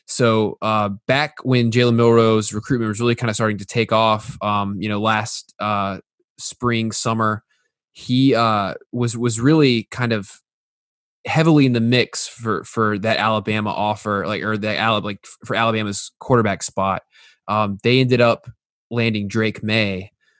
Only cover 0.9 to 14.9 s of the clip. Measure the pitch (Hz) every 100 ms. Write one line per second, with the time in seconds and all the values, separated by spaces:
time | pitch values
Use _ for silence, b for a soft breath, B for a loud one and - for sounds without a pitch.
0.9 | 98 - 135 151 - 127 127 117 120 123
1.9 | 117 117 117 113 110 107 107 - 123 110
2.9 | 104 120 117 120 104 110 98 87 120 110
3.9 | 110 110 107 - - 104 104 98 98 104
4.9 | 104 110 110 107 - - - 104 101 98
5.9 | 95 - _ _ - - - 120 113 113
6.9 | - 117 113 110 107 - _ _ _ _
7.9 | - - 127 135 113 113 104 95 - -
8.9 | 120 120 117 120 110 131 160 139 117 -
9.9 | - 120 110 95 - _ _ _ _ _
10.9 | _ _ _ - 156 160 151 131 120 117
11.9 | 123 - - - - 117 98 - - 107
12.9 | 104 107 113 110 107 104 107 107 - 104
13.9 | 107 107 101 87 101 104 107 107 85 113